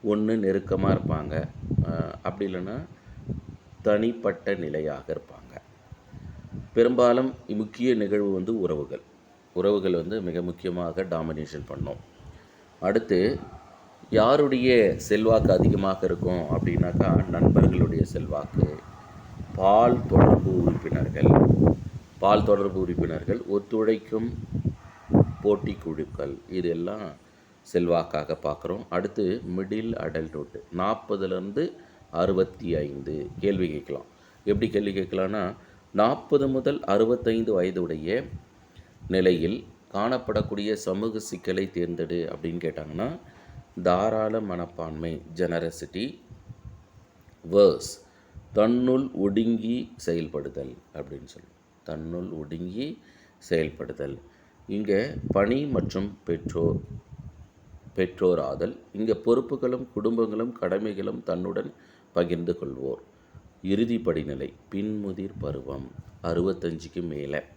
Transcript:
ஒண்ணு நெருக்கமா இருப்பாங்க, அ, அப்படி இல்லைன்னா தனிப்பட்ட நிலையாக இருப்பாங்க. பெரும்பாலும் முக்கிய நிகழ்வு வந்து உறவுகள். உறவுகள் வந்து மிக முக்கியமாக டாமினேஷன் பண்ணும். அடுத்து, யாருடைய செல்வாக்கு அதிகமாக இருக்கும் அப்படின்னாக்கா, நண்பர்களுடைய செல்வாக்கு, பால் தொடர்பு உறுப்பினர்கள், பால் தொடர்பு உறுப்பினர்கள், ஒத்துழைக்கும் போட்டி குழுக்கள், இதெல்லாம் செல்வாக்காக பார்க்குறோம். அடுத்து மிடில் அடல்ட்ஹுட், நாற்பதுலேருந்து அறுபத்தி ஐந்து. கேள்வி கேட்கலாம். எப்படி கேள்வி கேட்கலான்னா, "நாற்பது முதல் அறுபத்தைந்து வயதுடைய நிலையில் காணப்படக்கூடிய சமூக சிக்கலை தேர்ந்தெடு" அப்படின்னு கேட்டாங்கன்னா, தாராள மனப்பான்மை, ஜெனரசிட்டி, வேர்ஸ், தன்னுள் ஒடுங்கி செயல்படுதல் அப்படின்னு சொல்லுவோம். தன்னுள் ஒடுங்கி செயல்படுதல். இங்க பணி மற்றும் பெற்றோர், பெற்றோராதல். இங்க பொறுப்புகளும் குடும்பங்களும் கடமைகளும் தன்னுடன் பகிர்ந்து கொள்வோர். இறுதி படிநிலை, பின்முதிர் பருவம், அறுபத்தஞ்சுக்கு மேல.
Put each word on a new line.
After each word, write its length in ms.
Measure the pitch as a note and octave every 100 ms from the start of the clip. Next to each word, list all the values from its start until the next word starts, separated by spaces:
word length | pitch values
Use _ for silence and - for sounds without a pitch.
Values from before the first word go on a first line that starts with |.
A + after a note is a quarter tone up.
ஒண்ணு 320 | A2 G#2 G#2+ A2
நெருக்கமா 560 | G2 F#2+ F#2+ F#2+ G2
இருப்பாங்க, 560 | - - D#2 D2 D#2 - - - - -
அ, 300 | E2 D#2+ -
அப்படி 300 | F#2 F#2+ G2
இல்லைன்னா 280 | F2+ F#2 A#2+ E3 - - - - - - - - -
தனிப்பட்ட 720 | A2 G#2 A2+ A2+ - F#2+ -
நிலையாக 600 | G2 D#2+ D2+ D2+ C2+ C#2+
இருப்பாங்க. 420 | D#2 - - - - _ - _ - - - - - - - -
பெரும்பாலும் 600 | A2+ A#2 B2+ B2 B2 C3 B2+ -
முக்கிய 480 | G#2 G#2+ - B2
நிகழ்வு 380 | A#2 G2+ G#2 G2+
வந்து 280 | F#2+ F#2 A2+
உறவுகள். 400 | F2+ D2+ C#2+ C#2 - _ _ _ _
உறவுகள் 400 | F2+ G2 G#2 F#2+
வந்து 280 | F2 E2 A2
மிக 200 | F2+ E2
முக்கியமாக 600 | F2 F2 F#2 F2 E2+ E2
டாமினேஷன் 640 | F#2 E2 D#2+ D#2 D2 D2+ C#2+
பண்ணும். 300 | C#2 D2 - - - - - - _ - _
அடுத்து, 580 | F2+ A2 A2+ F#2 G2+ D3 - - - - - - -
யாருடைய 840 | A2 A2 D3 C#3+ C3 B2+ A#2+ G2+ E2
செல்வாக்கு 560 | - G#2 A2 A2+ G#2+
அதிகமாக 540 | F#2+ G2 - F#2+ F#2+ F#2
இருக்கும் 340 | F2 F2+ F2+
அப்படின்னாக்கா, 880 | D2+ E2 - E2 F2 F2 F#2 E2+ -
நண்பர்களுடைய 760 | E2+ - - - - - -
செல்வாக்கு, 680 | - - D2+ D2 C#2+ - D2 D#2 - - - - - - -
பால் 520 | F#2 F#2+ G#2+ A#2+ B2 -
தொடர்பு 560 | G2 G#2 - F#2+ F2+
உறுப்பினர்கள், 680 | E2+ - E2 - - - - - C3 - - - - - - -
பால் 240 | G2 G#2+
தொடர்பு 380 | G#2 G2 G2 F#2+
உறுப்பினர்கள், 580 | F2+ E2 E2+ D#2 E2 G#2
ஒத்துழைக்கும் 960 | - G2+ G2+ A2 A2 A2 - A2 A#2 - - - - - - - - - - -
போட்டி 300 | G2+ G2+ -
குழுக்கள், 640 | G2 E2+ D2+ D#2+ - C#2+ C#2 -
இதெல்லாம் 600 | F#2 E2+ E2 F2 G#2+ F#2 C#2 - _ _ _
செல்வாக்காக 760 | - F2+ F2 E2+ D#2+ D2+ D2+ D#2+
பார்க்குறோம். 440 | D2+ D2 E2+ F#2 -
அடுத்து 540 | F2 G2 - F#2+ G#2 - F2+
மிடில் 380 | F#2+ G#2+ A2+
அடல்ட்ஹுட், 680 | A2+ D#2+ D#2 D#2+ D#2 D2 - - E2+
நாற்பதுலேருந்து 960 | F#2+ A2 - G2+ F#2+ F#2 F#2+ A2 E3+ - - - -
அறுபத்தி 640 | E2 F#2 F#2+ F#2+ - E2+
ஐந்து. 520 | D#2+ D2 C#2 C#2 D2+ C#2+ -
கேள்வி 320 | G2 G2 F2+
கேட்கலாம். 340 | D2+ - C#2 - _ _ _
எப்படி 260 | - G2 A2+
கேள்வி 300 | G#2+ G2+ F#2+
கேட்கலான்னா, 540 | F#2 F#2+ F#2+ G#2+ F#2 A#2 - - _
"நாற்பது 560 | F#2+ A2 C#3 - C#3+ C3+
முதல் 360 | C3 B2+ C#3+
அறுபத்தைந்து 680 | - G2+ A2 B2 A#2 A2+ A2+
வயதுடைய 720 | G2 F#2 F#2 E2+ D#2+ D#2 A#2 - - - _ _ - - _ -
நிலையில் 560 | F#2+ F#2 F2 E2 A#2 - - _
காணப்படக்கூடிய 800 | G2+ A2 B2+ - G#2+ F#2+ G2+ G#2
சமூக 460 | G#2 - F#2+ A2+ A2
சிக்கலை 520 | - F#2 - F#2 F#2+
தேர்ந்தெடு" 600 | F2 E2+ E2+ E2 F2 E2
அப்படின்னு 260 | - E2 E2+
கேட்டாங்கன்னா, 600 | E2 D2+ D2+ D#2+ A#2+ E3+ - - - - - -
தாராள 580 | F2+ F2+ G#2+ A2 G#2+ A2
மனப்பான்மை, 800 | G#2+ F2 E2+ - D#2+ D#2 E2 D2+ -
ஜெனரசிட்டி, 840 | E2 F2 E2 E2 - - F#2 B2 - - - - - - - _ - _ _ _ _ D#2+
வேர்ஸ், 560 | F#2+ G2 - - - - _ _ - -
தன்னுள் 580 | G#2+ A2 A#2+ B2+ C3 C#3
ஒடுங்கி 800 | - G2+ G2+ A#2 A2+ A2+ A#2+ - -
செயல்படுதல் 800 | - E2+ D#2 D2+ C#2+ C2 C2+ - _
அப்படின்னு 300 | D#2 C#2 C#2
சொல்லுவோம். 320 | C2+ - - _ _ _
தன்னுள் 480 | - D#2 D#2+ F2 F#2
ஒடுங்கி 680 | E2 D2+ E2 F2+ G2+ C#3+ A#3 - _ _ _
செயல்படுதல். 800 | - E2+ D#2 - B1+ - C#2+ C2+ - _ _ _ -
இங்க 480 | G2+ G#2+ G2 C3 D3 -
பணி 380 | G2 G2+ C3 D3
மற்றும் 520 | A2+ G#2 - G2+ -
பெற்றோர், 560 | - E2 - E2+ E2 - - - _ - - - - _ - - - -
பெற்றோராதல். 840 | F#2 - F#2 E2+ C2+ C#2 G#2 - -
இங்க 220 | G2 A2
பொறுப்புகளும் 720 | G#2+ - A#2+ C3 C3+ B2+ B2+ B2+
குடும்பங்களும் 600 | - A2 A#2 A2 G#2+ A#2+ A#2
கடமைகளும் 600 | F2+ F#2+ G#2+ F#2+ G2 A#2
தன்னுடன் 500 | - F2+ F2+ F2+ - - - _ _
பகிர்ந்து 460 | E2+ F2 E2+ E2+ E2+
கொள்வோர். 420 | C#2 C2 C2+ - - _ _ - - _
இறுதி 360 | F#2 G2 A#2 A#2
படிநிலை, 540 | A#2 D#2+ D2 C2+ C2+ - _
பின்முதிர் 640 | G2 G#2+ G#2+ G2+ F#2+ F#2+ G2+
பருவம், 520 | D2 C#2 B1+ C2+ C2 - - -
அறுபத்தஞ்சுக்கு 800 | E2+ E2 F#2 F2+ E2+ E2 E2+ F2+
மேல. 420 | E2+ D2 C#2 D2 -